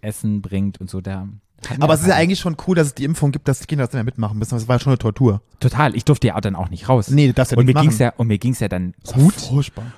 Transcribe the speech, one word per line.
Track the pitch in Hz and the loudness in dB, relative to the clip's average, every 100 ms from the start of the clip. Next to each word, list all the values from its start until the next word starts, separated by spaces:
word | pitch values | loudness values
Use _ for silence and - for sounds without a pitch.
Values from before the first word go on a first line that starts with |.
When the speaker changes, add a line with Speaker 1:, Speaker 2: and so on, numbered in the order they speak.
Speaker 1:
essen | 107 - 107 104 | -12 -6 -4 -4
bringt | 95 98 98 - | -4 -4 -4 -6
und | 92 | -12
so. | 95 | -10
Da | 92 95 98 104 _ _ - | -8 -10 -10 -16 _ _ -10
hatten | - | -2
wir | 143 | 2
Speaker 2:
Aber | 156 | 2
es | |
ist | 175 | 2
ja | |
Speaker 1:
Erfahrung. | 156 | 2
Speaker 2:
eigentlich | 170 190 | 2 0
schon | 175 151 - | -4 -6 0
cool, | 170 | 2
dass | 147 | 0
es | |
die | - | -2
Impfung | 139 165 143 | -4 0 0
gibt, | 127 - | 0 -2
dass | 135 | -4
die | - | -4
Kinder | 147 123 | -4 -2
das | |
nicht | 131 | -2
mehr | |
mitmachen | 117 - 107 104 | -6 -4 -6 -4
müssen. | 110 | -4
Das | 120 113 | -4 0
war | 120 | 0
schon | 139 | 2
eine | 131 | 0
Tortur. | 113 104 127 101 _ - | 0 2 2 2 _ -2
Speaker 1:
Total. | 131 123 151 117 | -2 2 0 0
Ich | - | 2
durfte | 139 117 | 2 2
ja | 85 | 0
auch | |
dann | 101 90 | -4 -4
auch | 85 | -6
nicht | 87 - | -8 0
raus. | 127 - | 2 4
Speaker 2:
Nee, | 139 139 | 4 4
das | 127 | 4
darfst | 127 | 2
du | 120 | 4
Speaker 1:
Und | 127 | 4
Speaker 2:
nicht | |
Speaker 1:
mir | 127 | 6
ging's | 147 110 | 4 4
Speaker 2:
machen. | |
Speaker 1:
ja, | 120 - | 0 0
und | 117 | 0
mir | 104 | 0
ging's | 120 123 | -2 -2
ja | 104 | -4
dann | 92 90 - | -4 -6 -8
Speaker 2:
Das | - 120 | -4 4
war | |
Speaker 1:
gut. | 160 | 4
Speaker 2:
furchtbar. | - 131 139 - - 120 | 4 -2 -2 -2 -8 -14